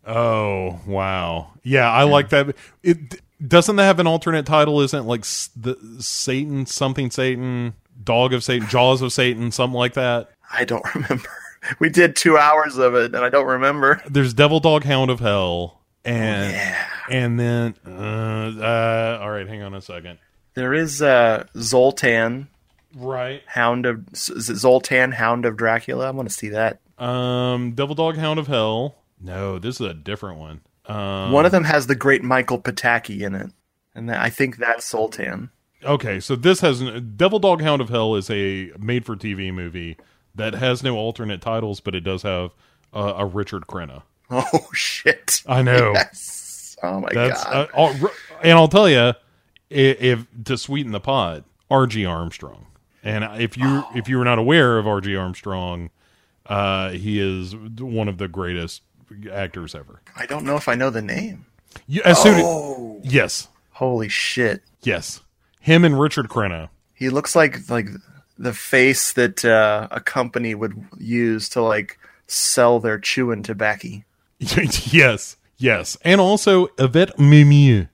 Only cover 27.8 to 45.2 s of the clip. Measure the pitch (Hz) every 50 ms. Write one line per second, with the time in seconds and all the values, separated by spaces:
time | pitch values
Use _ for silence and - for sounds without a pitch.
27.8 | 139 143 151 143 165 160 160 156 160 156 156 156 151 139 143 117 110 110 110 113
28.8 | 127 147 - _ _ _ _ _ 92 90 90 92 98 98 95 92 87 117 127 -
29.8 | 120 98 85 78 73 95 101 104 - 98 87 78 78 78 78 76 _ _ _ _
30.8 | _ - 107 104 101 98 98 98 95 95 131 143 156 180 190 185 160 151 156 147
31.8 | 131 120 139 120 - 139 139 117 - 123 131 127 123 - 123 120 - - 104 -
32.8 | - 123 117 113 - - 104 101 101 98 98 98 101 190 _ _ _ _ _ _
33.8 | _ _ _ - 113 117 117 110 - 120 110 - 135 131 117 113 120 117 117 117
34.8 | - - - 110 110 110 - - - 123 - 98 110 127 _ _ _ _ _ _
35.8 | - 135 143 143 - 117 104 95 - - 139 120 120 175 185 - - 165 135 120
36.8 | 127 127 110 120 123 113 104 104 175 196 208 214 185 196 175 165 151 156 147 139
37.8 | 123 113 120 117 110 110 110 101 95 - 113 101 98 98 98 95 95 87 - 95
38.8 | 104 107 120 123 117 - 113 98 110 110 101 95 95 95 92 92 90 85 82 90
39.8 | 85 82 80 _ _ _ _ _ _ _ _ - 107 110 107 117 127 127 123 123
40.8 | 131 135 120 107 107 113 117 - 117 107 101 90 - 120 113 113 113 107 101 -
41.8 | _ 104 92 90 82 95 95 90 - 104 92 90 90 87 _ _ _ _ _ _
42.8 | _ _ _ 104 101 101 98 90 101 98 87 104 101 - - 95 82 - - 95
43.8 | 85 71 65 71 - _ _ _ _ _ 123 127 131 - - 160 - - - -
44.8 | - - - - - 170 - -